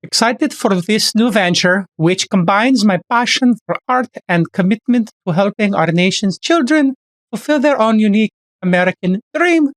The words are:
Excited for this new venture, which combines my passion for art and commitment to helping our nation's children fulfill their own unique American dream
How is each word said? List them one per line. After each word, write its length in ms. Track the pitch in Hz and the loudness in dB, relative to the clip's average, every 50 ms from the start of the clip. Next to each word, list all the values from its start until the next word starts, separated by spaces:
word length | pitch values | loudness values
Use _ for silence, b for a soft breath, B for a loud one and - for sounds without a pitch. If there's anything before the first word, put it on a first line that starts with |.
| - | -14
Excited 500 | 170 - - 226 226 262 - 311 277 - | -6 -2 0 0 0 0 -2 -4 -4 -4
for 220 | - - 226 196 | -2 -2 0 0
this 400 | 180 170 - 214 220 - - - | 0 -2 -2 -2 -2 -2 -2 0
new 160 | 214 226 247 | 0 0 2
venture, 540 | 202 220 190 180 185 - - 180 180 196 190 _ _ | 2 0 0 2 0 0 2 0 0 0 -2 _ _
which 340 | - 160 165 185 185 - - | -2 0 0 0 0 -4 -2
combines 560 | - 196 170 175 196 202 220 262 269 240 202 | -2 0 0 2 0 2 2 2 2 2 2
my 140 | 214 190 170 - _ | 2 0 0 -2 _
passion 460 | 247 233 240 233 - - 262 247 233 - _ | -2 -2 0 -2 -2 0 0 0 0 0 _
for 100 | - 170 - _ | -8 -8 -8 _
art 220 | - 254 254 254 - _ - _ | -2 -2 -2 -2 -4 _ -20 _
and 240 | - 180 170 165 - | -2 0 0 0 -2
commitment 600 | _ - 180 185 220 214 _ - 240 247 220 208 _ _ _ | _ -2 0 0 0 -2 _ 0 0 0 0 -4 _ _ _
to 80 | 196 160 | -4 0
helping 400 | 175 196 202 202 - 214 202 196 | 0 0 0 0 -2 -2 -2 0
our 140 | - 160 | 0 0
nation's 500 | 170 165 170 180 190 190 - - 196 175 | 0 2 2 2 0 0 0 -2 -4 -4
children 560 | - - - 330 339 277 240 311 311 285 269 269 _ _ _ _ _ _ _ | -4 -2 0 0 0 2 2 2 2 2 0 -2 _ _ _ _ _ _ _
fulfill 280 | - 214 - - 302 302 | -14 -12 -4 -2 -2 0
their 220 | 247 294 285 - | 2 0 2 2
own 180 | 220 226 226 214 | 0 2 2 2
unique 320 | 214 214 202 214 220 208 _ _ _ _ _ _ | 2 2 2 2 0 0 _ _ _ _ _ _
American 580 | - 185 180 180 180 185 175 _ - 180 185 202 - _ _ | -2 0 0 2 2 0 -2 _ -4 -2 -2 -2 -6 _ _
dream 380 | 311 339 359 339 330 302 277 - | -2 0 2 2 2 0 0 -2